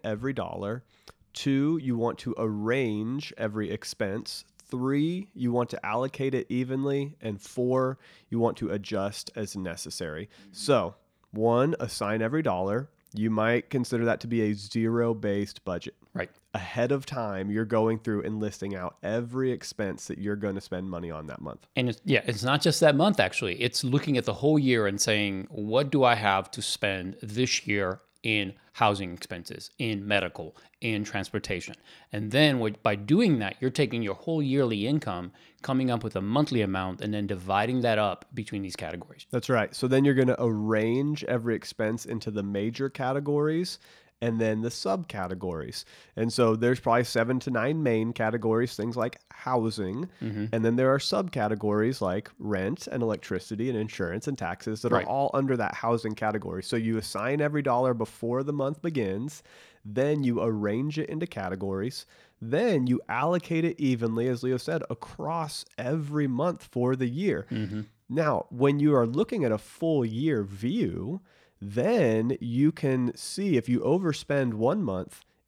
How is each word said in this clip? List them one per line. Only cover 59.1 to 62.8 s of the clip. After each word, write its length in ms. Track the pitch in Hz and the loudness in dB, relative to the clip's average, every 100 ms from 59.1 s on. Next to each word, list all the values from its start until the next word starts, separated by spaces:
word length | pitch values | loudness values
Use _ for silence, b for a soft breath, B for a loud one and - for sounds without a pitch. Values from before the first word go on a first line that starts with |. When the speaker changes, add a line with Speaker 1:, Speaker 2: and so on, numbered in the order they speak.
| 98 139 - b b b b | 0 -4 -10 b b b b
Speaker 1:
then 400 | 107 107 139 151 | -6 0 2 4
you 180 | 131 117 | 2 2
arrange 560 | 113 107 104 110 147 151 | 2 2 0 0 -2 -4
it 120 | - | -4
into 180 | 156 170 | -4 -6
categories, 800 | - 92 95 98 95 113 - - b b b | -6 -6 -4 -2 -2 -4 -6 -14 b b b
then 460 | 113 147 233 160 | -4 0 2 2